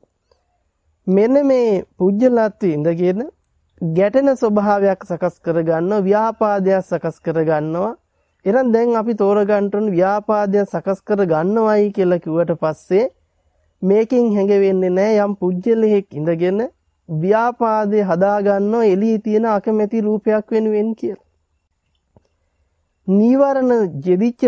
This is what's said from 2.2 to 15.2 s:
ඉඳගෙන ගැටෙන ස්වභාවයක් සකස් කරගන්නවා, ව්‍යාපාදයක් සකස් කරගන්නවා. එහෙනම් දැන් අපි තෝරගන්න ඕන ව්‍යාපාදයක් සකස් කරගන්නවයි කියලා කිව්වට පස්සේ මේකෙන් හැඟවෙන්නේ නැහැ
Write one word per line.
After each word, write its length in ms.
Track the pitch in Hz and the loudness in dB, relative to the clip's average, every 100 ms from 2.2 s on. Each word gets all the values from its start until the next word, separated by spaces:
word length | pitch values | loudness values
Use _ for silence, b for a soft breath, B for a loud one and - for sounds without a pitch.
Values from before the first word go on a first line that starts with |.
| 254 233 220 - 196 | 2 2 0 -2 -2
ඉඳගෙන 460 | 151 156 170 175 190 285 - _ _ _ _ | 0 -2 0 -2 -2 -8 -14 _ _ _ _
ගැටෙන 480 | 165 160 202 262 277 | -4 0 0 2 0
ස්වභාවයක් 720 | 254 226 208 208 202 196 185 | 0 0 0 2 2 0 -2
සකස් 320 | - 170 180 - | -6 -6 -6 -6
කරගන්නවා, 640 | - 165 165 165 175 208 | -4 -2 0 -2 -2 -2
ව්‍යාපාදයක් 800 | 190 208 220 220 214 202 190 190 | 0 0 0 -2 -2 0 0 0
සකස් 380 | 185 170 165 - | -2 -6 -6 -8
කරගන්නවා. 800 | - 160 160 156 156 165 202 294 _ _ _ _ 190 | -6 -2 0 -2 -2 -4 -6 -8 _ _ _ _ -2
එහෙනම් 260 | 233 254 | 0 2
දැන් 240 | 226 240 233 | 2 2 0
අපි 180 | 220 226 | -2 0
තෝරගන්න 540 | 202 208 202 208 202 | 0 2 2 0 0
ඕන 220 | 202 214 | -2 -2
ව්‍යාපාදයක් 720 | 175 190 208 208 214 208 202 202 | 0 0 -2 -2 -2 0 0 -2
සකස් 320 | 175 190 190 | -4 -6 -6
කරගන්නවයි 920 | - 208 190 156 170 220 220 214 208 | -4 -2 0 0 0 0 0 2 0
කියලා 280 | 202 185 180 | 0 0 0
කිව්වට 380 | 165 160 170 165 | -2 -2 -2 -2
පස්සේ 480 | 160 151 - 185 262 - _ _ _ _ _ _ | -4 -6 -2 0 0 -6 _ _ _ _ _ _
මේකෙන් 440 | 185 208 226 247 240 | 0 2 2 2 2
හැඟවෙන්නේ 580 | 202 196 202 196 190 185 | 0 2 2 2 2 0
නැහැ 320 | 180 208 214 | 0 2 2